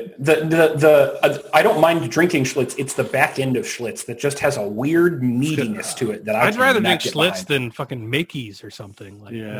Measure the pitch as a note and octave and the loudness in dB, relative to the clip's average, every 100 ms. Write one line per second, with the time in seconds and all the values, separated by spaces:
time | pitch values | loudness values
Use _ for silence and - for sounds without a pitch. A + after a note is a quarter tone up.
0 | - - C#3 D3+ D#3+ E3 D#3 C#3+ D#3 D3+ | -4 -4 2 2 4 4 4 6 6 6
1 | C3 - D3 B2 - D#3 - D#3 D#3+ E3 | 4 2 0 0 2 4 4 4 4 4
2 | C3 D#3 F3 D#3+ C3 C#3+ B2 - C#3 - | 0 0 2 2 0 -2 -4 -4 -6 -4
3 | A2+ - - - C3 A#2+ - - A#2 G2 | -4 0 0 0 -2 -2 -4 -8 -8 -10
4 | - A2+ C#3+ C#3 D3 B2+ G2+ G#2 C#3+ E3 | -12 -6 -4 -2 -2 -2 -6 -4 0 2
5 | F3 D3 B2 A#2 D3 D3 A#2 G2 - - | 2 2 -2 0 -2 -2 -4 -6 -8 -6
6 | A2+ G#2 G2+ G#2+ E3 A3 C4 A#3 G#3 E3+ | -6 -6 -4 0 0 2 2 2 0 0
7 | F3 D3+ E3+ F#3 F#3 C#3+ A#2+ - C#3 B2+ | -2 0 0 -2 -2 -2 -2 -8 -10 -8
8 | A2 C#3 E3+ D3 A2 F#2+ G#2+ - G#2+ - | -6 -4 -4 -8 -12 -14 -18 -18 -18 -18
9 | G2+ G2+ G2+ A#2 G#2+ G#2+ | -20 -20 -14 -12 -10 -6